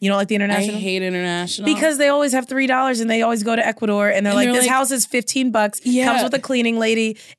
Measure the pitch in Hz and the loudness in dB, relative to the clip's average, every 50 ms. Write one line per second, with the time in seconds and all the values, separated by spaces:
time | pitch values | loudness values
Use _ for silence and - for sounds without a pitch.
0 | 196 196 196 196 202 - 214 202 202 202 202 202 202 214 208 214 190 190 185 190 | -2 0 0 0 0 -2 0 -2 0 0 0 0 0 -2 -4 -6 -4 -4 -2 -2
1 | 185 185 180 180 180 175 175 175 180 175 - - 202 302 311 - 302 320 294 269 | -2 -2 -4 -2 -2 -2 -2 -4 -4 -6 -6 -4 0 -2 0 2 2 0 2 2
2 | 285 277 285 294 294 269 247 262 240 - 262 269 269 262 254 254 269 262 247 220 | 2 2 2 2 2 0 0 -2 -2 -2 -2 -2 0 0 0 0 0 0 0 -2
3 | 226 226 226 226 226 233 233 214 208 233 226 233 - 226 220 - 226 214 202 208 | 0 0 0 2 2 0 0 0 -2 -2 0 0 0 -2 -2 -2 -2 -2 0 2
4 | 202 208 - 196 202 202 202 254 247 247 247 247 247 247 262 262 269 269 277 240 | 2 2 2 2 0 2 2 2 2 2 4 2 4 4 4 2 0 0 0 -2
5 | - - - 240 233 - - 262 254 254 220 220 208 208 - - - 247 247 254 | -2 -2 -2 -4 -4 -2 -2 -2 -2 0 2 0 0 0 -2 -4 -2 0 0 2
6 | 254 247 240 240 240 254 277 269 - - 262 240 233 233 233 226 226 220 226 226 | 2 2 2 0 0 0 -2 -4 -4 -2 -2 0 0 0 0 0 0 0 2 0
7 | 226 220 214 - - - - | 0 -2 -4 -8 -14 -20 -6